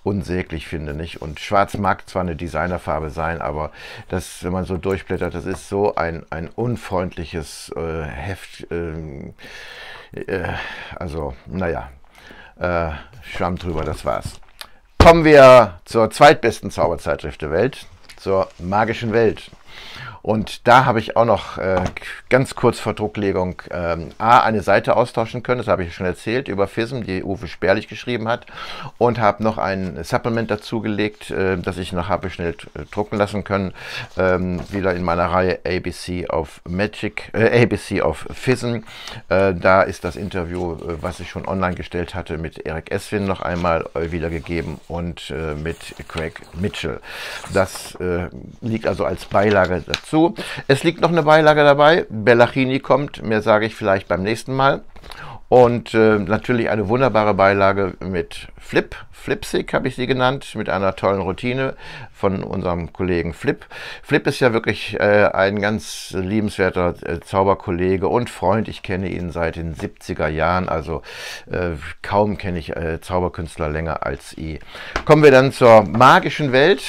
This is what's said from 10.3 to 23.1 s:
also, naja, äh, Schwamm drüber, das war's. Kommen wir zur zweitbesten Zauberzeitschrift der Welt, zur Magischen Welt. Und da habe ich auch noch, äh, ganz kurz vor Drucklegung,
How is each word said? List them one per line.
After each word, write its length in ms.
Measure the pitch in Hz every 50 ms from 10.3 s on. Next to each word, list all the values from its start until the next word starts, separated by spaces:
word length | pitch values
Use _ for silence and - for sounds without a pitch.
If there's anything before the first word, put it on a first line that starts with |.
| 95 92 85 87 90 - - - - - - - -
also, 380 | - 90 87 71 82 73 69 65 - -
naja, 440 | - - 92 92 85 80 62 58 - - - - - _ - - - - - - - - -
äh, 300 | - 90 87 85 85 80 73 71 - - - - -
Schwamm 340 | - - - 98 87 92
drüber, 260 | 85 - 90 82 76 78
das 220 | 76 73 - -
war's. 360 | 69 55 50 - - - - - - - - - - - - _ _ _ -
Kommen 260 | - 175 165 170 156
wir 540 | 156 151 143 135 131 127 123 113 101 87 87 -
zur 240 | - - 113 110 107
zweitbesten 600 | - - 147 147 156 - - 117 104 - - 101
Zauberzeitschrift 680 | - - 78 82 85 80 - 85 71 - - 76 - -
der 100 | 78 73
Welt, 360 | 76 87 110 135 - - - - - - - - - -
zur 300 | - 92 95 95 92 - - -
Magischen 560 | 82 90 98 104 117 107 110 - 120 113 104
Welt. 360 | 117 117 104 85 - - - - - - - - - - - - - 131 120 - - -
Und 460 | - 107 110 95 - - - - 117
da 160 | 117 131 127
habe 140 | 131 110 113
ich 180 | 110 - -
auch 80 | - 117
noch, 320 | 117 104 95 - - -
äh, 240 | - - 95 95 92 92 - - - - - - - - -
ganz 260 | - 127 135 - -
kurz 240 | - - 120 107 -
vor 140 | - 113 101
Drucklegung, 680 | - 104 104